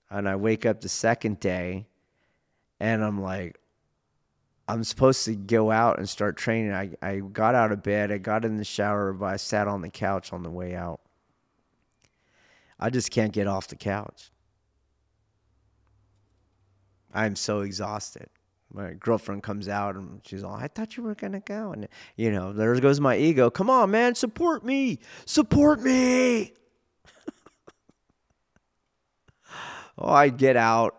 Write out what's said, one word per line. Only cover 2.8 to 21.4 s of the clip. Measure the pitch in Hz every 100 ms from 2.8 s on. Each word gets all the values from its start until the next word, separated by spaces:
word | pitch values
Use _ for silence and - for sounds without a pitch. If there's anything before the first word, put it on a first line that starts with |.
| 107 113
I'm | 107 104
like, | 95 95 90 - _ _ _ _ _ _ _ _ _ _ -
I'm | 113
supposed | 113 - 131 131 -
to | 107
go | 98 113 110
out | 110 117 -
and | 95
start | - 104 -
training. | - 113 110
I, | 95 98 80
I | 95 98
got | 98 95 110
out | 123 110
of | 101
bed, | 101 104 104
I | 104
got | 95 107
in | 113 107
the |
shower, | 101 - 104 104 98
but | 95 98
I | 98
sat | - 104 101
on | 101
the | 82
couch | - 98 98 -
on | 92
the | 85
way | 87 90 90
out. | 87 80 _ _ _ _ _ _ _ _ _ _ _ _ _ _ _ _ _ _
I | 113
just | 127 -
can't | - 107
get | 104 101
off | 98 -
the | -
couch. | 104 101 104 - - _ _ _ _ _ _ _ _ _ _ _ _ _ _ _ _ _ _ _ _ _ _ _ _ _ _ _ _
I'm | - 110 98
so | - 107
exhausted. | 101 98 98 107 - - - _ _ _ _
My | 98 95
girlfriend | 95 120 110 - 101
comes | - 104 98
out | 101 101 95
and | 95 104 -
she's | 95
all, | 101 104
"I | 139
thought | - 220 -
you |
were | 233
gonna | 208 202 196